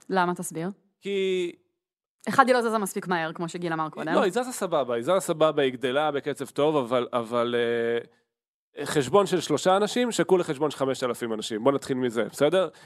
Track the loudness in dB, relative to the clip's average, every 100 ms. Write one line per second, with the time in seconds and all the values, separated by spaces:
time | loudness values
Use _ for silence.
0 | -4 0 0 -2 -8 -8 -8 -10 _ _
1 | -6 -2 0 -2 -4 -8 _ _ _ _
2 | _ _ 0 4 6 4 2 0 -2 -4
3 | -2 -2 -2 -4 -8 -6 -4 -2 -2 -4
4 | -2 0 2 0 -4 -4 -2 0 0 0
5 | 2 0 0 2 2 4 0 0 -2 0
6 | 0 -2 -4 -6 -6 0 2 2 2 0
7 | 0 -2 -2 0 0 0 0 0 0 -2
8 | -6 _ _ _ _ _ _ -12 -2 -2
9 | 4 4 4 0 0 0 2 2 2 0
10 | 0 0 2 2 2 -2 -4 -2 -2 -2
11 | -2 -4 -4 -6 -4 0 2 2 0 -2
12 | 0 0 -2 0 2 2 0 -6